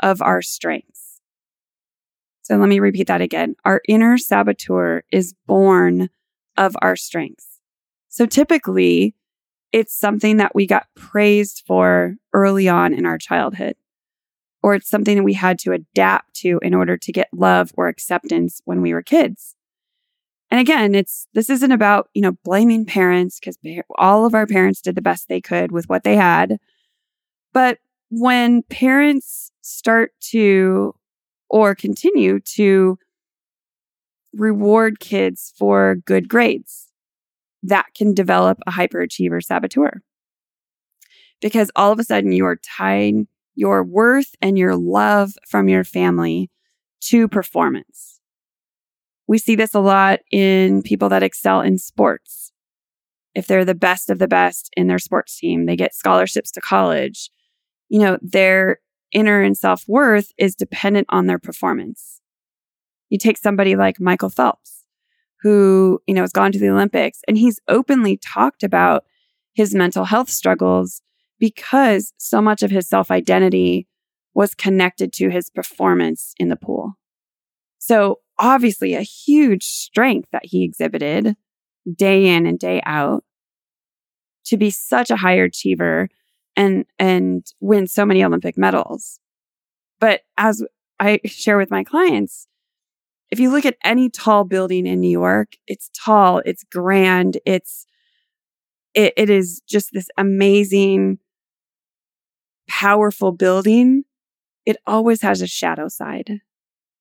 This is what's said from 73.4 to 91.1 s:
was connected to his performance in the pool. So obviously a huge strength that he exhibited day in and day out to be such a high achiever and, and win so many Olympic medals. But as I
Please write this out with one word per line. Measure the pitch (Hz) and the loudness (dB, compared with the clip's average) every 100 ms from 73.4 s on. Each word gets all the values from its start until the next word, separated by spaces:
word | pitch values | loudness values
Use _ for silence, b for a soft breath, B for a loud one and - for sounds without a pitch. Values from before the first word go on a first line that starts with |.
| 190 190 - - 180 _ _ _ _ | 2 2 0 -2 -6 _ _ _ _
was | - 202 | -2 -2
connected | - 190 190 180 - 190 | -2 -2 0 0 -2 -8
to | - 185 | -4 -2
his | 180 175 | -2 -6
performance | - 180 - 190 180 165 160 - - | -10 -12 -4 -2 0 -2 -6 -10 -6
in | 180 | -6
the | - | -6
pool. | - - - 196 _ _ _ _ _ _ _ _ | -8 -8 -8 -14 _ _ _ _ _ _ _ _
So | - 226 202 - _ - | 0 2 2 -2 _ -2
obviously | 214 262 240 202 190 | 2 2 2 -2 -4
a | 175 | -4
huge | 208 - - 294 285 190 | -6 -8 0 4 4 2
strength | - - - - 254 226 - | -4 -12 -6 0 0 0 -4
that | - - | -12 -6
he | 185 | -4
exhibited | 175 - 160 - 147 160 220 208 _ _ _ _ - | -4 -4 -6 -6 -4 -2 -2 -4 _ _ _ _ -10
day | 170 196 196 190 | -2 2 4 4
in | 170 170 | 2 0
and | 175 | -2
day | 180 180 | -4 -6
out | - 151 147 - - _ _ _ _ _ _ _ _ _ _ _ - | -4 -4 -4 -4 -8 _ _ _ _ _ _ _ _ _ _ _ -4
to | 220 | -2
be | 208 | 0
such | - - 240 247 | -2 -4 -2 0
a | 226 | 0
high | 185 | 2
achiever | 185 180 - 190 175 170 160 185 _ _ _ _ - | 2 2 -2 -4 -2 -2 -2 -4 _ _ _ _ -2
and, | 196 190 - - | 0 0 -4 -4
and | 190 185 185 180 - - | 0 0 0 -4 -8 -6
win | 196 208 185 | 0 0 0
so | - | 0
many | 202 190 | 2 2
Olympic | 190 170 180 185 | 2 -2 -4 -2
medals. | 190 185 - - - - _ _ _ _ _ _ _ - | 0 0 -4 -10 -16 -20 _ _ _ _ _ _ _ -2
But | 220 202 _ - | 0 0 _ -2
as | 214 214 - _ _ - | -2 -2 -6 _ _ -4
I | 202 | 0